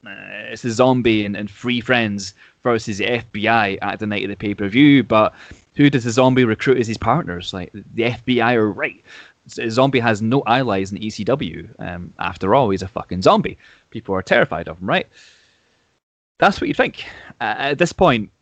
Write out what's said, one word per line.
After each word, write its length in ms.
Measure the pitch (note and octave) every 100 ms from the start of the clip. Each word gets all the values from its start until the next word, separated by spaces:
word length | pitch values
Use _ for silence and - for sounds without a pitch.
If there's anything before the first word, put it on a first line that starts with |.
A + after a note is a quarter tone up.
| A2
Uh, 40 | G2+ G2 G2+ A2+
it's 120 | A2+
the 80 | B2+
zombie 540 | A2 C3 B2+ A#2 A2
and, 120 | G#2 G2
and 140 | G#2
three 300 | - B2 B2
friends 540 | A2+ B2 A2 G2+ F#2+ _ - _
versus 360 | B2+ A2+ A2+ G2
the 80 | G2+
F 240 | A#2+ -
B 160 | G#2+ G#2+
I 260 | A2+ G#2 F#2+
at 160 | G2+ G2
the 80 | G#2+
night 180 | G2+
of 60 | G2+
the 60 | G2+
pay-per-view, 680 | A2 G2+ G2+ A2 D3 C#3
but 300 | G#2+ A2 G#2+ - - - _
who 140 | - C#3+
does 160 | C#3
the 60 | A#2
zombie 340 | A2+ C3 B2+
recruit 340 | B2 G#2+ - B2+
as 100 | A2+
his 100 | G#2+
partners? 560 | A2 C#3 - F2 -
Like, 180 | G2 F2+ G#2 -
the 100 | -
F 180 | A2+ A#2 -
B 160 | A#2+
I 120 | A#2
are 160 | A#2+ G#2+
right. 320 | F#2+ D3+ - _ - - _ -
Z-, 220 | - A#2+
zombie 300 | A2+ C3+ B2+
has 200 | A#2 G#2+
no 220 | A2 C3+ G#2+
allies 460 | B2 B2+ G2 F#2+
in 60 | G2+
E 100 | G#2+
C 160 | G#2
W. 440 | G#2+ C#3 G#2+ D#2+ G#2+ -
Um, 340 | - F2 F2 -
after 360 | - F#2 F#2
all, 160 | B2+ A#2+
he's 120 | F#2+
a 60 | F#2+
fucking 340 | - - F2+
zombie. 340 | A2+ G#3+ C3+ - _ _ _
People 240 | A2+ -
are 80 | F#2+
terrified 460 | - - D3 E2 E2+
of 100 | E2
him, 100 | F#2+
right? 180 | E3+ - _ - _ _ _ _ _ _ _ _ _ _ _
That's 220 | F#3+ -
what 80 | -
you 60 |
think. 320 | - - - - - - -
Uh, 140 | A2+ G#2+
at 200 | C#3 C#3+
this 140 | F3
point 380 | - F#3 A#2+ G2+ _